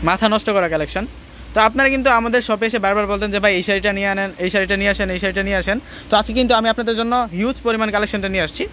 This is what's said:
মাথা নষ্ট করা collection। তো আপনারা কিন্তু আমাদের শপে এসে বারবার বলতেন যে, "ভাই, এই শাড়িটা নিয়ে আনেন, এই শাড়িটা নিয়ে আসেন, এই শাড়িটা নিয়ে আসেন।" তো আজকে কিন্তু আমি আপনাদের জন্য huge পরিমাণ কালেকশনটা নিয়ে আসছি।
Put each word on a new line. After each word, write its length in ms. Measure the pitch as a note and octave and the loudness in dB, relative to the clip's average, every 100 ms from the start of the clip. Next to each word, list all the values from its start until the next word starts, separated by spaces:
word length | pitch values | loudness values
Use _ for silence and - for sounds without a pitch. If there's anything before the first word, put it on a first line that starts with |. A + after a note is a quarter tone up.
মাথা 260 | D#3+ F#3 A3 | 2 2 2
নষ্ট 200 | G#3+ G#3+ | 2 2
করা 200 | G3+ F3 | 0 2
collection। 360 | D#3 D3+ - A#3 - - - - | 0 -2 -4 -8 -12 -20 -20 -4
তো 80 | - | 2
আপনারা 280 | A3 A#3+ C4+ | 2 4 2
কিন্তু 200 | C4+ C4 | 4 4
আমাদের 320 | A#3+ A3+ A#3+ | 2 2 0
শপে 240 | A3+ G#3+ A3 | 0 -2 0
এসে 140 | A3+ | 0
বারবার 280 | G3 G3+ G#3 | 0 2 0
বলতেন 240 | G3+ G#3+ | -2 -2
যে, 80 | G3+ | 0
"ভাই, 160 | G3+ F#3 | 2 2
এই 60 | |
শাড়িটা 320 | F#3 G3 G3+ | 0 0 0
নিয়ে 140 | G3 G3 | 0 -2
আনেন, 240 | G3 G3 F3 | -2 -4 -2
এই 100 | F3+ | -2
শাড়িটা 280 | G3 F#3 G3 | 0 0 0
নিয়ে 120 | G3+ | 0
আসেন, 200 | G3 G3 | 0 -2
এই 100 | F#3 | -2
শাড়িটা 240 | F#3+ F#3 | -2 -2
নিয়ে 120 | G3 G3 | -2 -2
আসেন।" 240 | F3 G#3+ - - - | -2 -4 -6 -18 0
তো 80 | G#3+ | 2
আজকে 160 | G#3+ | 2
কিন্তু 220 | A3+ B3 A#3 | 0 2 4
আমি 140 | A3+ | 2
আপনাদের 260 | A3 A3+ A3+ | 0 -2 -2
জন্য 320 | A#3 B3 A#3 | 0 -2 -2
huge 300 | F3 A3 C4 | -2 -2 -2
পরিমাণ 300 | A#3 A3 A3 | -2 -2 0
কালেকশনটা 380 | G#3 G#3 G#3 F#3+ | 0 -2 -2 -4
নিয়ে 140 | F#3+ | -2
আসছি। 240 | D#3+ - G#4 | -4 -4 -8